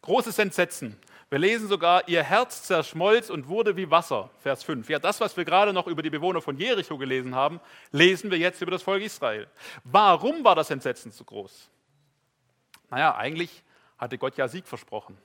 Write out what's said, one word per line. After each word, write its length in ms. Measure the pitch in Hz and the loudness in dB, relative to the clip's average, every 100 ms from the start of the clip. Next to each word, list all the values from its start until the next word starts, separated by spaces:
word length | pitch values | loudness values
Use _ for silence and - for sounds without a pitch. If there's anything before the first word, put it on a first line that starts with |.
Großes 360 | - 262 233 202 | 2 0 0 0
Entsetzen. 600 | 202 - 175 - 123 104 _ - _ | 0 0 -2 -2 -12 -14 _ -20 _
Wir 100 | 139 | 0
lesen 280 | 185 233 214 | 2 0 -2
sogar, 400 | 196 170 180 - | 0 4 4 4
ihr 140 | 170 | 0
Herz 420 | 139 196 247 - | 2 2 2 -6
zerschmolz 680 | - 175 151 160 185 226 226 | -2 -2 0 -2 4 4 2
und 160 | 170 131 | -10 -6
wurde 280 | 202 214 180 | -2 0 -2
wie 140 | 185 | 2
Wasser, 400 | 160 165 117 95 _ | 2 2 -4 -4 _
Vers 240 | 143 131 | -6 -6
fünf. 240 | - 139 110 | -4 -8 -2
Ja, 120 | 151 | -2
das, 200 | 175 208 | 0 0
was 160 | 214 - | -4 -4
wir 100 | 160 | 2
gerade 280 | 180 208 | 4 4
noch 140 | 190 175 | 2 -4
über 160 | 160 | -6
die 80 | 156 | -6
Bewohner 300 | 151 175 180 | -2 -2 -2
von 160 | 151 135 | -4 -6
Jericho 400 | 214 220 - 147 | -2 -2 -4 -8
gelesen 360 | 135 131 127 | -4 -4 -4
haben, 260 | 127 143 170 - - - | -2 -2 -2 -18 -20 -8
lesen 380 | 143 175 185 214 | 4 4 4 -4
wir 80 | 180 | -2
jetzt 240 | 175 180 | -2 -2
über 80 | 175 | -6
das 140 | 180 | -6
Volk 180 | - 196 | -2 -4
Israel. 460 | 214 - 123 107 - _ - - | -4 -6 -6 -6 -10 _ -20 -20
Warum 600 | 131 180 208 170 208 330 | 2 4 6 4 2 4
war 100 | 240 | 4
das 160 | 170 151 | 4 2
Entsetzen 420 | 139 131 120 117 | -2 -4 -6 -12
so 120 | - | -20
groß? 480 | - 107 98 - _ _ _ _ _ _ _ _ _ _ _ _ _ | -16 -14 -14 -18 _ _ _ _ _ _ _ _ _ _ _ _ _
Naja, 240 | 123 156 110 | 0 0 0
eigentlich 480 | 117 160 175 - _ _ _ _ | -4 -6 -8 -10 _ _ _ _
hatte 220 | 123 127 | -10 -4
Gott 180 | 135 - | -6 -2
ja 100 | 131 | -4
Sieg 200 | 160 - | -4 -12
versprochen. 500 | 117 - 107 - 98 | -16 -10 -12 -12 -20